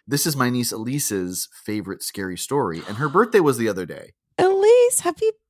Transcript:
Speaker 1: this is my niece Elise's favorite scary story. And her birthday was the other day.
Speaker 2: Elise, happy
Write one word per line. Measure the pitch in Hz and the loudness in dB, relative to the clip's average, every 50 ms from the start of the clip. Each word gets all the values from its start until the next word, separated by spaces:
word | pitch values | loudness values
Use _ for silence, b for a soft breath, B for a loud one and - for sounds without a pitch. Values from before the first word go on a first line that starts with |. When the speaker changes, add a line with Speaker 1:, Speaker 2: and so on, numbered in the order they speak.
| _ | _
Speaker 1:
this | 104 139 143 - | -4 -4 -2 -2
is | 165 139 | -2 -2
my | 135 127 123 | 0 0 0
niece | 123 123 117 - | 0 0 -2 -4
Elise's | 104 107 110 123 139 143 - - 107 95 92 92 92 - - - - | -6 -6 -6 -4 -4 -4 -2 -2 -2 -2 -2 -4 -6 -8 -10 -10 -14
favorite | - - - 104 104 87 95 95 - | -12 -8 -6 -6 -6 -6 -8 -10 -10
scary | - - - 101 95 92 90 | -10 -10 -8 -8 -8 -8 -8
story. | - - - 135 143 120 90 82 82 73 | -8 -6 -4 -2 -2 -2 -2 -4 -6 -8
And | 92 104 | -8 -6
her | 113 151 147 | -4 -4 0
birthday | 143 196 240 233 - 202 | 2 2 2 4 4 4
was | 160 143 123 | 4 4 2
the | 113 113 107 | 2 0 -2
other | 95 92 87 | -2 -4 -6
day. | 76 76 - - - _ _ _ _ _ - | -8 -10 -14 -18 -20 _ _ _ _ _ 2
Speaker 2:
Elise, | 359 381 392 392 403 427 480 494 480 494 - - | 2 2 4 4 6 6 8 8 6 4 2 0
happy | - 349 302 - 440 440 427 _ _ | -2 -4 -4 -2 -2 -2 -2 _ _